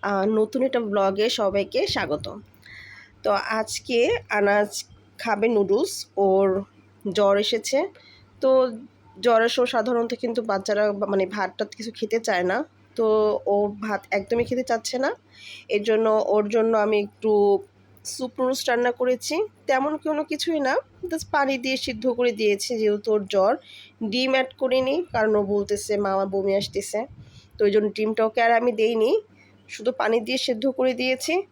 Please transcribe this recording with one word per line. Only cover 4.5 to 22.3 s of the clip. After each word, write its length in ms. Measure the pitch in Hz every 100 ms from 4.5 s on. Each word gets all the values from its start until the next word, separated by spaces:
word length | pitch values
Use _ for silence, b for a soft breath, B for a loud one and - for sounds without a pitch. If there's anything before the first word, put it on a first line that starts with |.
| 208 208 - - - _ -
খাবে 300 | 233 208 220
নুডলস, 580 | 220 190 202 381 - - -
ওর 480 | 196 190 196 190 196 - - _ 202
জ্বর 240 | 185 202 202
এসেছে। 520 | 214 233 220 269 381 - B B B -
তো 380 | 262 262 254 220 262 _ - -
জ্বরের 280 | 233 226 233
সময় 180 | 247 247
সাধারণত 480 | 247 220 240 233
কিন্তু 280 | 240 247 233
বাচ্চারা 500 | 220 196 196 208 208
বা-, 160 | 202 196
মানে 180 | 196 185
ভাত 280 | 208 185 -
টাত 160 | 214
কিছু 160 | - 226
খেতে 260 | - 214 226
চায় 220 | 226 185
না, 220 | 180 208 311 _ _
তো 440 | - 220 214 214 208 -
ও 220 | 202 208
ভাত 380 | 208 214 196 -
একদমই 340 | 202 196 233
খেতে 200 | 233 247
চাচ্ছে 340 | 254 226 - 254
না। 160 | 277 - _ B B B B
এর 140 | 208
জন্য 400 | 214 220 220 214 -
ওর 220 | 208 208
জন্য 280 | 226 226 220
আমি 220 | 208 208
একটু 600 | 208 _ 220 208 202 196 - _ _ -
স্যুপ 360 | - - 254 -
নুডলস 280 | 254 262 -
রান্না 240 | 240 247
করেছি। 500 | 247 254 254 - 311 427 _ -
তেমন 300 | 262 277 302
কোনো 280 | 320 302
কিছুই 360 | 302 294 - 320
না, 160 | 262 330 - _
just 240 | 359 320 -
পানি 280 | 302 277 262
দিয়ে 180 | 254 262
সিদ্ধ 300 | - 226 247
করে 260 | 240 247